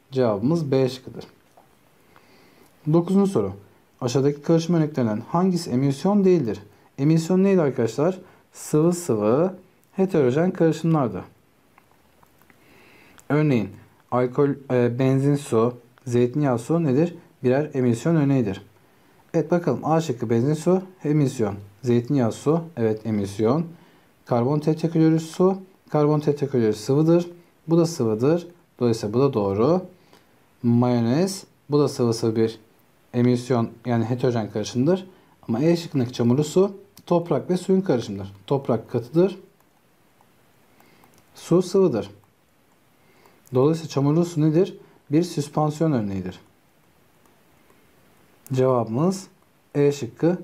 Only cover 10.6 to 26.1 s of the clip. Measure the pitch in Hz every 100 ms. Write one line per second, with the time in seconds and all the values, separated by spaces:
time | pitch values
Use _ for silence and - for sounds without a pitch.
10.6 | 165 160 165 156 120 95 - _ _ _
11.6 | _ _ _ _ _ _ _ _ _ _
12.6 | _ - - - - - - 147 151 120
13.6 | 98 - - _ _ 120 123 123 143 139
14.6 | - 127 120 120 131 135 143 143 - 110
15.6 | 120 123 - _ 127 120 123 147 143 117
16.6 | - 165 151 131 170 - - _ 127 131
17.6 | 151 135 123 113 165 165 139 135 104 95
18.6 | - _ _ _ _ _ _ 165 156 175
19.6 | 165 120 147 160 160 120 113 117 139 156
20.6 | 175 185 190 - 147 151 131 - 104 101
21.6 | - - 123 117 120 143 113 - 139 165
22.6 | 165 - 113 107 117 107 98 101 110 151
23.6 | 165 - - _ _ _ - 120 123 151
24.6 | 160 156 165 160 160 160 160 - 185 190
25.6 | - _ _ 151 147